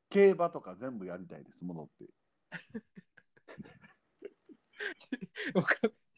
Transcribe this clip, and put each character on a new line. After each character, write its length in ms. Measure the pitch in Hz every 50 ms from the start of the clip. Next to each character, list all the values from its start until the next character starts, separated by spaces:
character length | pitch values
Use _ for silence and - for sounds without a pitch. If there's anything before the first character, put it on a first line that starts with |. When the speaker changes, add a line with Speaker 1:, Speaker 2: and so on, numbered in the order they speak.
| _ -
Speaker 1:
競 220 | - 202 202 196
馬 180 | 185 160 170 170
と 100 | - 143
か 160 | - 95 92
全 220 | 92 123 135 123
部 80 | 104 92
や 100 | 90 87
り 100 | 92 90
た 120 | 85 82
い 60 | 76 -
で 100 | - -
す。 100 | - 87
戻 200 | 90 82 80 73
っ 40 |
て。 180 | - _ - - - _ _ _ _ _ _ _ -
Speaker 2:
<laughs> 320 | - - - _ - 220 - _ - - - _ - - _ _ _ - _ - - - - - - - - - - _ _ _ _ - - - - _ _ - - _ _ _ _ - 403 392 - - - - 262 - - - - - 415 294 -
お 60 | 190
金、 320 | 143 - - - - 220 - _ _ _ _